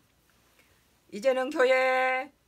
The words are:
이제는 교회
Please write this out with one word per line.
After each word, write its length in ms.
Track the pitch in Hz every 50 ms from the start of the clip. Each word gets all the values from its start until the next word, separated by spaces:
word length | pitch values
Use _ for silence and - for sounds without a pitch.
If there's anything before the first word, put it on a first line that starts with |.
| _ _ _ _ _ _ _ _ _ _ _ _ _ _ _ _ _ _ _ _ _ _
이제는 380 | - 208 214 262 254 262 254 269
교회 800 | 302 320 254 262 262 262 262 262 262 254 262 262 262 254 285 302 _ _ _